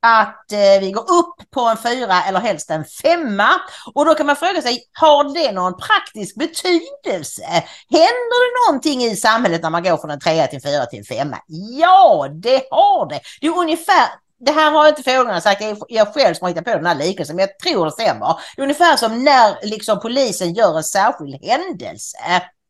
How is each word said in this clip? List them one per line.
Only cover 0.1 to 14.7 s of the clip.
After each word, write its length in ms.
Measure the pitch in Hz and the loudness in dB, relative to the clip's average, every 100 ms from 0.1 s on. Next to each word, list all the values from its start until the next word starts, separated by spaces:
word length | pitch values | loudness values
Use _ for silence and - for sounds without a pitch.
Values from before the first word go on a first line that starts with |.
| 226 208 - - | 2 2 -6 -8
eh, 280 | 208 202 196 | 0 4 4
vi 100 | 196 | 2
går 100 | 202 | -4
upp 480 | 233 349 339 - - | 0 0 0 -6 -10
på 100 | 269 | -2
en 160 | 233 220 | -2 0
fyra 460 | 240 247 226 180 180 | -4 -4 0 0 0
eller 120 | 190 | -2
helst 300 | 233 156 - | -2 -4 -6
en 140 | 160 | -8
femma. 640 | - - 294 349 285 202 220 359 - - - | -8 -4 0 0 0 0 2 0 -4 -18 -8
Och 100 | - | 0
då 100 | 302 | 2
kan 120 | 311 294 | 2 0
man 100 | 285 | -2
fråga 260 | 349 370 | -2 -2
sig, 200 | 254 247 - | -4 -6 -10
har 420 | - 311 294 285 | 2 4 4 2
det 180 | 302 277 | -2 -4
någon 220 | 190 185 180 | -2 -4 -4
praktisk 600 | - 403 - 220 190 - | -2 -2 -2 -12 -12 -8
betydelse? 1080 | 330 - 370 339 523 571 370 185 143 - 151 170 - - _ | -8 -4 -2 -2 -2 -10 -8 -8 -8 -14 -4 -4 -4 -12 _
Händer 500 | - 359 494 466 494 | 4 4 2 0 2
det 220 | 494 494 427 | 2 2 2
någonting 300 | 285 311 254 | 2 -2 -2
i 120 | 233 202 | -2 0
samhället 460 | 226 226 247 165 | 0 2 0 -2
när 80 | 165 | -2
man 120 | 170 | -2
går 140 | 180 156 | 0 -2
från 140 | 151 | -4
en 100 | 143 | -6
trea 260 | 170 160 139 | -2 0 0
till 100 | 139 | -4
en 60 | 143 | -4
fyra 140 | 143 123 | -4 -4
till 120 | 107 | -10
en 60 | |
femma? 340 | 101 120 147 110 - 160 208 262 | -10 -8 -6 -8 -14 -16 -12 0
Ja, 480 | 339 381 339 196 139 156 | 4 6 6 4 -2 -6
det 200 | 226 262 - | -2 -2 0
har 380 | - 403 370 196 | 2 4 2 -2
det. 120 | 147 - - | -8 -14 -6
Det 60 | 302 | -4
är 120 | 359 | -2
ungefär, 500 | 330 330 370 359 240 - _ _ | -2 -2 2 2 2 -2 _ _
det 120 | 240 | -2
här 180 | 202 208 | 2 4